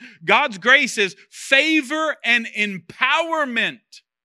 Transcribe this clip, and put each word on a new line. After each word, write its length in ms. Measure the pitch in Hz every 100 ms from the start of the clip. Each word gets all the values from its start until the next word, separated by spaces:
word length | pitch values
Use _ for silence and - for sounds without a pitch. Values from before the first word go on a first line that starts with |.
| 247 -
God's 320 | 165 214 285 190
grace 400 | 208 269 269 -
is 180 | 196 - _
favor 840 | - - 269 311 311 254 311 311 -
and 220 | 233 233 226
empowerment. 1500 | 214 208 185 - - 254 302 330 320 277 233 196 123 _ - _ _